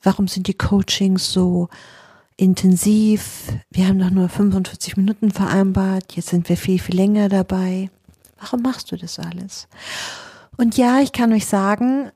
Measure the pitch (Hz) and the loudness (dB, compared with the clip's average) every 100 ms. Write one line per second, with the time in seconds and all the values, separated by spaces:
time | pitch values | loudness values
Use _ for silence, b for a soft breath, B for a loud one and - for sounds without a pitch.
0 | - 190 196 - 185 190 - 202 190 - | 0 0 0 -2 -4 -2 0 0 0 0
1 | 196 185 - 185 180 180 175 B B B | 0 0 -2 0 2 0 -2 B B B
2 | B B B _ 190 180 185 180 208 214 | B B B _ 2 4 4 4 4 4
3 | 214 214 - - - - - - 185 190 | 4 2 -2 -14 -10 -10 -6 0 2 2
4 | 185 185 180 - 202 190 180 - - - | 2 2 0 2 0 2 -2 -8 -8 -2
5 | 196 214 220 190 196 190 196 190 190 190 | 0 0 -2 0 0 2 2 2 0 -2
6 | - - - 175 170 175 - 185 - 180 | -6 -10 -2 -2 0 -2 0 -2 0 0
7 | 196 208 202 196 185 185 185 185 190 _ | 2 2 2 2 0 -2 -2 -4 -6 _
8 | _ _ _ _ - 247 240 254 - 175 | _ _ _ _ -8 -4 -2 -4 -8 -12
9 | 170 - 165 175 190 - - B B B | -12 -12 -10 -10 -14 -16 -20 B B B
10 | B B B B B - 240 220 247 254 | B B B B B -2 0 4 4 4
11 | 277 - 233 220 202 202 196 208 240 269 | 2 2 2 2 2 0 0 0 0 0
12 | 262 | -4